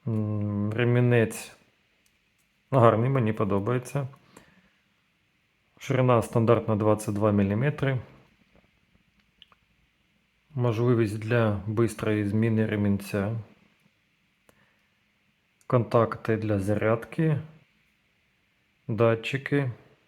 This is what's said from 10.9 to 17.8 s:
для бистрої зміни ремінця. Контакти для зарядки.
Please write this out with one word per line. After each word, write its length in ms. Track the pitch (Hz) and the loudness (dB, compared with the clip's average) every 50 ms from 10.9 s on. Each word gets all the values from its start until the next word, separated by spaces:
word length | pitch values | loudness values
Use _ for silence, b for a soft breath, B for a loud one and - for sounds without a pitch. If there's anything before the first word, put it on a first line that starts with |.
| 123 113 117 104 107 110 | 2 2 2 0 -2 -6
для 420 | 110 107 120 120 113 107 101 98 90 | -4 0 2 2 2 2 0 -2 -4
бистрої 600 | 110 107 110 117 107 - - - 110 107 107 104 101 | -4 0 0 0 0 0 -4 -2 -2 0 0 0 0
зміни 380 | 101 110 110 117 110 110 110 | 0 0 0 2 0 0 0
ремінця. 680 | 107 107 104 101 101 101 98 - - - 104 98 104 113 113 110 - - _ _ _ _ _ _ _ _ _ _ _ _ _ _ _ _ _ _ b b b b b b b b b b b b _ _ _ _ _ _ _ _ _ _ _ _ | 0 0 0 0 0 0 -2 -4 -6 -4 -4 -2 -2 -4 -8 -10 -14 -20 _ _ _ _ _ _ _ _ _ _ _ _ _ _ _ _ _ _ b b b b b b b b b b b b _ _ _ _ _ _ _ _ _ _ _ _
Контакти 680 | _ - 123 113 - - 120 113 110 - - - - 110 | _ 0 0 0 2 2 2 2 2 -2 -8 -4 -4 -4
для 240 | 107 110 110 107 101 | -2 -2 -2 -2 -2
зарядки. 760 | 95 101 104 104 110 110 113 120 - - - - 160 160 151 123 - - - - _ _ _ _ | 0 -2 -2 0 0 0 0 0 -4 -10 -6 -2 -2 0 0 -2 -4 -12 -20 -20 _ _ _ _